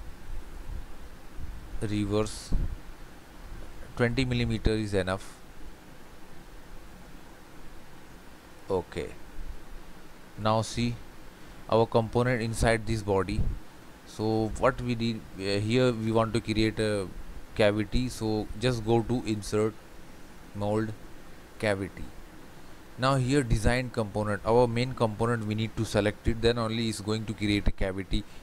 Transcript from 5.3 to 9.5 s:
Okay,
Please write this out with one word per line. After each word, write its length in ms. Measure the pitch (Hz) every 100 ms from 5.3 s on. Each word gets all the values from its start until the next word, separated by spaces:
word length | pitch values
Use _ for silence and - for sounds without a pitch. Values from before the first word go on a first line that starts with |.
| - - - - - - - - - - - - - - - - - - - - - - - - - - - - - - - - - -
Okay, 420 | 92 - 85 65 - - - -